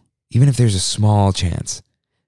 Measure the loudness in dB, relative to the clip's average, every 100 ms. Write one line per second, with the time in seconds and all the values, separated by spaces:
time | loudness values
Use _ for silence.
0 | _ _ _ 2 2 2 0 0 -4 -2
1 | 0 2 2 0 -4 -6 -8 -12 _ _
2 | _ _